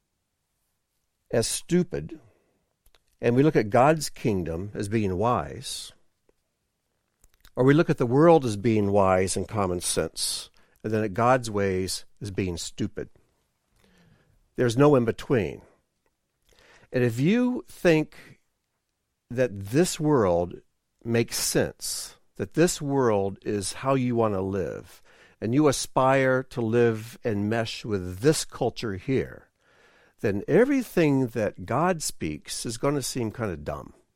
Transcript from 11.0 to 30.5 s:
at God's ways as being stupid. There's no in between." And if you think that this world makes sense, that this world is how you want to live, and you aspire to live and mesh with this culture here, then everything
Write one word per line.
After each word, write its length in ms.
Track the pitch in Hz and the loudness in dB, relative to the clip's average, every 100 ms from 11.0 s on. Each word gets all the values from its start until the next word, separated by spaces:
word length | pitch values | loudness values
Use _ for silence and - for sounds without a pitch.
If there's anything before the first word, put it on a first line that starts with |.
at 100 | 110 | -2
God's 380 | 95 120 131 117 | 0 2 2 0
ways 540 | 104 98 92 92 - - - | -2 0 0 -4 -8 -12 -14
as 100 | 104 | -10
being 240 | 95 95 82 | -6 -4 -6
stupid. 540 | - - 104 - - _ _ _ _ _ _ _ _ _ _ _ _ _ _ - | -8 -8 -8 -8 -14 _ _ _ _ _ _ _ _ _ _ _ _ _ _ -2
There's 220 | 123 113 | 0 6
no 180 | 147 135 | 6 6
in 100 | 113 | 2
between." 560 | - - 123 78 50 - _ _ _ _ _ _ _ _ _ _ _ _ | -4 -2 0 0 -6 -16 _ _ _ _ _ _ _ _ _ _ _ _
And 120 | 127 | -2
if 160 | 123 117 | 0 2
you 440 | 156 240 247 247 - | 2 2 2 -2 -10
think 720 | - 180 156 151 - - - _ _ _ _ _ _ _ _ - | 0 2 4 0 -8 -20 -20 _ _ _ _ _ _ _ _ -8
that 280 | 120 123 101 | -2 -2 -4
this 420 | 98 135 180 - | -2 2 2 0
world 560 | 151 139 95 87 87 - - _ _ _ | 2 4 4 2 0 -8 -20 _ _ _
makes 340 | 117 117 117 - | -2 0 0 -4
sense, 760 | - 151 82 - - - - - _ - | -2 0 -2 -4 -10 -10 -12 -18 _ -12
that 180 | 101 | -4
this 280 | 143 175 - | 0 0 0
world 560 | 143 139 120 101 98 98 | -2 0 2 2 0 -6
is 320 | - 104 95 | -6 -4 -6
how 220 | - 135 139 | -6 -2 0
you 200 | 123 117 | 0 2
want 180 | 110 | 0
to 80 | 95 | 0
live, 600 | 95 101 71 50 - - - _ - _ | -2 -4 -4 -8 -14 -20 -20 _ -20 _
and 120 | 104 | -2
you 140 | 135 151 | 2 4
aspire 760 | - - 143 131 135 131 131 | 2 -2 0 2 4 2 0
to 200 | 131 127 | -2 -4
live 580 | 113 120 117 110 117 - | 0 4 2 0 -8 -8
and 280 | 120 101 104 | -4 -2 0
mesh 340 | 113 113 - | -2 -4 -8
with 360 | 120 101 90 90 | -6 -6 -6 0
this 260 | 139 151 - | 2 2 -2
culture 500 | - 123 - 113 95 | -4 -4 -2 -6 -6
here, 540 | - 127 65 - - _ _ _ _ _ _ _ | -2 -2 -2 -10 -20 _ _ _ _ _ _ _
then 220 | 113 98 | -4 -2
everything 800 | - | 2